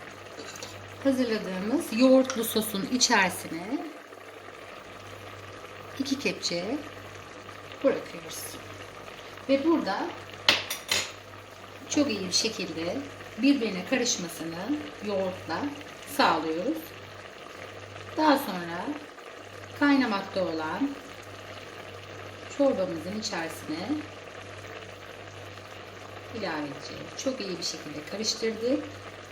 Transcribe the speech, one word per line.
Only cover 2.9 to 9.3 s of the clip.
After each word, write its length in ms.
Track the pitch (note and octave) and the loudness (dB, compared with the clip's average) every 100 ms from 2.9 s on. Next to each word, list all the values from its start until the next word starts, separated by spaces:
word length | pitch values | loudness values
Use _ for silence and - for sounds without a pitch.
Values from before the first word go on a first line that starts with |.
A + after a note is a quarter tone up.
içerisine 840 | B3+ - A#3 F3+ - - E3 F#3+ D#4 E4+ - - - - - - - - - - - - - - - - - - - - - | 4 6 8 6 2 -4 -6 -2 -2 -2 -10 -14 -16 -16 -16 -14 -14 -14 -14 -14 -14 -14 -14 -12 -12 -14 -14 -14 -12 -8 -4
iki 200 | C4 C4+ | -2 0
kepçe 580 | G3 - - F3 F#3+ D4 - - - - - - - - - - | 0 0 -2 -2 0 -2 -4 -12 -12 -14 -14 -14 -14 -14 -14 2
bırakıyoruz. 600 | C4+ F#3+ - E3+ D#3+ - - - - - - - - - - | 4 4 0 -10 -8 -8 -8 -10 -12 -12 -14 -14 -14 -14 -14